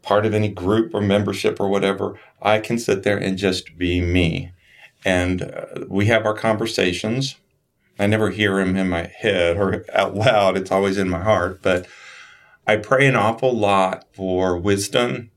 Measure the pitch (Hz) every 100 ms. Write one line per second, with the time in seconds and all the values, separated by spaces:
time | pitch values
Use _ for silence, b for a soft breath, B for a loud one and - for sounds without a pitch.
0 | - 101 107 107 107 92 87 113 - 104
1 | 101 101 101 98 107 - 101 98 98 98
2 | 98 95 B B 101 107 107 117 - 95
3 | 104 101 95 95 98 - - - 90 90
4 | 87 90 82 90 90 B B B B B
5 | 98 90 90 92 - - - - - 95
6 | 104 113 110 104 117 107 113 - 92 90
7 | 110 123 135 - _ _ _ _ _ _
8 | 101 110 107 95 104 95 92 95 95 87
9 | 85 - 113 95 85 87 98 110 - -
10 | 98 95 110 110 98 95 92 95 98 98
11 | 95 85 101 101 90 92 95 90 90 B
12 | B B B B B B - 107 - 131
13 | 139 123 104 113 131 117 104 98 95 95
14 | _ - 95 92 92 87 95 98 95 123
15 | 120 131 -